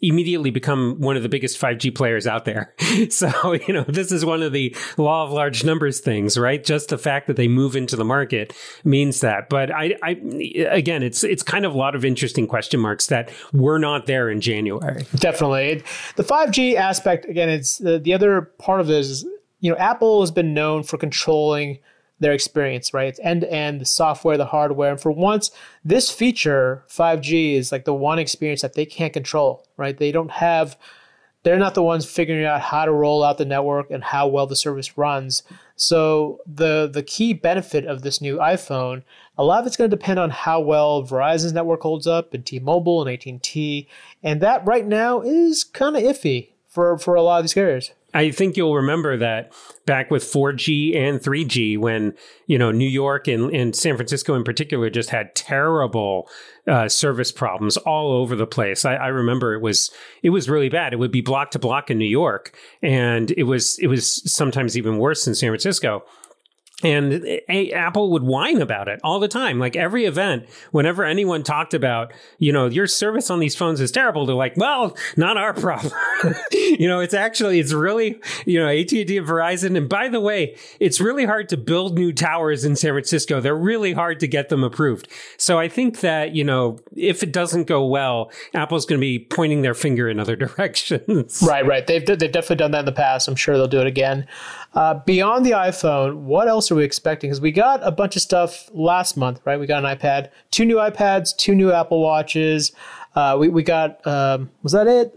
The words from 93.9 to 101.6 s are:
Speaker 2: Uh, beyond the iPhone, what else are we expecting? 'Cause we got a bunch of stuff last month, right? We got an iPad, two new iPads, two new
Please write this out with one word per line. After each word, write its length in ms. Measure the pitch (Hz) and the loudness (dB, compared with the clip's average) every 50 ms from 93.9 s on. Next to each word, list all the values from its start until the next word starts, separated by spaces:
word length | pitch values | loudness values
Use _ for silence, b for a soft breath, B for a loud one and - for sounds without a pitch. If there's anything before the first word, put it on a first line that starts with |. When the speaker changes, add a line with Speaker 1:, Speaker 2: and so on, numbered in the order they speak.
| 131 135 135 135 135 139 139 B B B B B B B B B - | 2 0 0 0 0 -2 -4 B B B B B B B B B 0
Speaker 2:
Uh, 220 | - 160 160 156 | 2 2 2 2
beyond 500 | 147 - - 185 180 196 208 233 254 254 | 0 2 2 2 4 4 4 4 4 4
the 60 | 254 226 | 4 4
iPhone, 680 | 202 185 185 180 - - 160 147 139 135 135 147 151 143 | 4 2 0 0 0 0 0 2 2 0 0 -2 -6 -2
what 260 | 135 147 185 226 226 | 0 2 4 4 4
else 220 | 220 220 208 - | 4 2 2 2
are 60 | 170 | 2
we 80 | 151 147 | 2 2
expecting? 460 | 139 - - - 156 156 151 - 139 | 2 0 -2 -2 -2 -2 -2 -4 -4
'Cause 100 | 139 135 | -4 -2
we 100 | 147 156 | 0 0
got 300 | 156 190 220 254 269 269 262 | 2 4 4 4 4 2 0
a 80 | 196 | -2
bunch 240 | 156 175 202 196 - | 0 0 -2 -2 0
of 80 | 190 - | -4 -2
stuff 480 | - 180 175 175 170 - - - - - | 2 2 2 2 0 -2 -10 -18 -14 -6
last 440 | 160 156 170 175 180 180 - - | -2 0 2 2 2 0 -2 -2
month, 240 | 147 127 127 127 127 - | -2 -2 -2 -4 -4 -4
right? 140 | 139 139 147 | -2 -2 -2
We 80 | 143 | 0
got 180 | 139 147 143 139 | -2 -2 0 0
an 140 | 139 139 135 | -2 -4 -2
iPad, 320 | - 143 139 139 135 - b b b b | 0 0 0 0 -2 -6 b b b b
two 140 | - - 233 | 0 2 2
new 120 | 226 226 | 4 4
iPads, 600 | 220 214 214 208 - 208 196 196 196 170 - - | 4 2 2 2 2 2 2 2 2 0 -2 -2
two 180 | - - 202 202 | -2 2 4 4
new 180 | 190 | 6